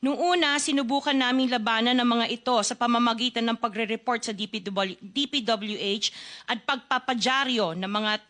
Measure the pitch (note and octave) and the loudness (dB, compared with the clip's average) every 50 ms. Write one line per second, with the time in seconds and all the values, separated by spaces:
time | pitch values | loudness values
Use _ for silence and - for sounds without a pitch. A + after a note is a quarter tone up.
0 | - C4 D4 A#3 D4+ F4 F4+ F4+ E4 D4 C#4+ D4 C#4+ - D4+ C#4 C#4 A3+ C4+ C#4+ | 0 0 0 2 2 2 4 4 4 2 2 0 0 0 0 0 0 2 0 0
1 | - D4 C#4+ C4+ C4 B3 B3 C4 C4 B3+ B3 B3 G#3+ A3+ A3+ A3 A3+ A#3+ B3 B3+ | 0 2 2 2 2 2 2 2 2 2 2 0 0 2 2 2 2 2 2 4
2 | A#3+ A#3+ A#3 A#3 A3+ - A#3 A#3 _ - B3 A3+ G3+ - B3 - A#3+ A#3+ A#3+ A#3 | 4 2 2 2 0 0 -2 -4 _ 2 2 2 2 0 -2 0 0 2 2 4
3 | A#3+ A#3+ A3+ A3+ A#3+ B3 A#3+ A#3 A3+ A#3 A3+ A3+ - A#3 F#3+ G#3 A3+ G3+ A3 A3+ | 4 2 2 0 -2 -2 -2 0 0 0 -2 0 -2 -4 -4 -4 -4 -4 -4 -4
4 | - - B3 A3+ - - A3 F#3 G#3+ G3 - A3 F#3 G#3 G3 F#3+ G3 F#3+ F#3 - | -2 -2 -4 -2 -2 -6 -6 -6 -6 -6 -6 -8 -8 -4 -2 -2 -2 -2 -4 -10
5 | - G3+ F#3+ C#4 C#4+ C4+ - C#4+ A3+ G#3 A#3 G#3 G3+ G#3+ G#3+ - - G3+ G3 A3 | -14 -8 -4 -4 -4 -2 -2 -4 0 0 -2 -2 -2 -6 -6 -4 -2 -2 -2 -2
6 | G#3 - - - - - - - - - A#3+ A3+ - - C#4 C4 - _ B3+ B3+ | -2 -4 -6 -6 -16 -16 -18 -18 -6 -4 -4 -4 -2 -2 -2 -2 0 _ -2 -2
7 | - - C4 A#3+ F#3+ A#3 B3+ C4+ C#4 C4 B3+ A#3 G#3 E3+ D#3+ F3 F#3 F#3+ G3+ G#3 | 0 0 -2 0 2 2 2 2 2 2 2 0 0 0 0 -2 -4 -2 -2 0
8 | G#3+ G#3+ G#3+ G#3+ - _ | 0 0 0 -2 -4 _